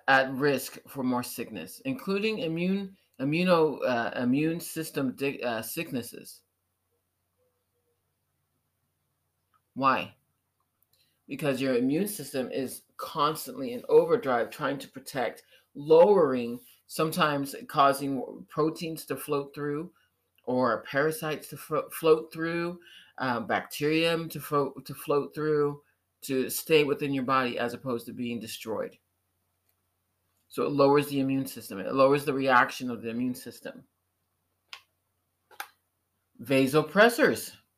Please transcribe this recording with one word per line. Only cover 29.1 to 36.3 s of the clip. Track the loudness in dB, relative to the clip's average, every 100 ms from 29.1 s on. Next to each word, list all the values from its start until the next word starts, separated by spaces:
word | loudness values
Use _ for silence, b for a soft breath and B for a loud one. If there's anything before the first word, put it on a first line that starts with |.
| _ _ _ _ _ _ _ _ _ _ _ _ _ _
So | -4
it | -2
lowers | 4 6 6 2
the | -2
immune | 0 0 -4
system. | -10 -12 -8
It | -4
lowers | 4 6 6
the | 0
reaction | -2 4 4 4 0 -8
of | -6
the | -6
immune | -4 -4
system. | -4 -12 -14 -16 -16 -20 _ _ _ _ _ _ _ _ -20 _ _ _ _ _ _ _ -20 -20 _ _ _ _ _ _